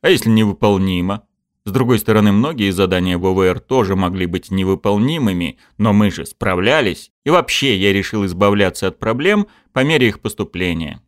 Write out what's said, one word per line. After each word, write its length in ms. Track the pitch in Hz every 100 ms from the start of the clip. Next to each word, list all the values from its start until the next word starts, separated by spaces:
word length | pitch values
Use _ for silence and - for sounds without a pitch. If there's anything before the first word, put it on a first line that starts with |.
А 80 | 170
если 200 | 175 113
невыполнимо? 920 | 110 107 95 107 98 95 90 90 104 _ _ _ _ 104
С 60 |
другой 280 | 101 123 113
стороны, 340 | - 107 104
многие 380 | 101 139 151 98
задания 460 | 92 95 92 90 87
В 160 | 95
В 60 | 92
Р 220 | 92 90
тоже 340 | _ 131 98 95
могли 300 | 90 92 90
быть 260 | 90 -
невыполнимыми, 1040 | 95 92 95 - 104 127 165 113 90 85 - _ -
но 160 | 107
мы 180 | 104 104
же 140 | 80 71
справлялись. 840 | - - 90 101 156 107 80 - _
И 60 | 139
вообще, 480 | 175 - - 139 98
я 160 | 98
решил 320 | 98 92 110 98
избавляться 640 | 90 101 104 95 - 95
от 120 | -
проблем 480 | 110 120 170 214 202 _ _
по 120 | 131
мере 260 | 139 160 120
их 100 | -
поступления. 800 | - - 98 87 90 82 76 67